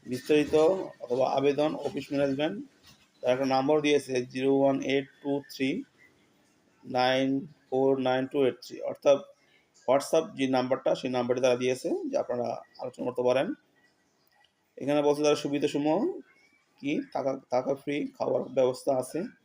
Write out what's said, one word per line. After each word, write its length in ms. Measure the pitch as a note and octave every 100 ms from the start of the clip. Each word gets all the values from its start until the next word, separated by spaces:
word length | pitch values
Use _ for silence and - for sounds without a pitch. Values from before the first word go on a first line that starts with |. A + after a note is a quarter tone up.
| -
বিস্তারিত 480 | B2+ - D3+ D3 D3+ D#3 F#3+ - -
অথবা 300 | - B2 B2+
আবেদন 440 | C#3 C#3 C#3 D3+
অফিস 380 | - - C#3+ C3+
ম্যানেজমেন্ট, 520 | C#3 C#3 C3+ D3+ G3+ C#4+ _ - - _ _
তারা 120 | B2
একটা 120 | B2+
নাম্বার 360 | C3+ C3 C3+ D#3
দিয়েছে 460 | D3 C#3+ C#3 B2+ B2
জিরো 280 | C3 C3
ওয়ান 280 | C3+ C#3 C3+
এইট 240 | - C3+ C#3 _
টু 180 | C#3+ C#3+
থ্রি 420 | - - C3+ F#3 C4+ _ - _ _ _ _ _ _ _
নাইন 640 | - B2 B2+ C3 C3+ C3+ - - _
ফোর 300 | C3 C3+ C3+
নাইন 260 | B2+ B2+ C3
টু 180 | C#3+
এইট 100 | C3 B2 -
থ্রি, 140 | B2+
অর্থাৎ 380 | C3+ - D3 C#3 - _ _ _ _ _ -
WhatsApp 480 | C3+ C#3 D#3+ G3+ C3
যে 120 | C3
নাম্বারটা, 460 | C3 B2+ B2+ -
সেই 160 | F3+ B2+
নাম্বারটি 320 | B2+ A#2+ B2+
তারা 140 | B2+ B2
দিয়েছে 340 | B2+ B2+ E3+ G4 E4
যে 80 | -
আপনারা 440 | - B2 A#2 A#2 - _
আলোচনা 280 | B2+ - B2+
করতে 160 | B2
পারেন। 320 | B2 B2+ E3+ D#4 _ _ _ _ _ _ _ _ _ _ _ -
এখানে 260 | B2+ D3
বলছে 200 | D3 C#3+
তার 140 | D3+ D3
সুবিধাসমূহ 840 | D3 C#3+ D3 D3 D3 E3 E4 G4 - _ _ _ _ _
কি, 200 | C#3 D#3 C#4
থাকা, 280 | - C3+ C3+ -
থাকা 240 | B2+ C3
ফ্রি, 320 | C#3 - C#3+ -
খাওয়ার 360 | - - B2+
ব্যবস্থা 540 | - B2+ B2+ B2+ - C3
আছে 260 | B2 D3+ A3+ -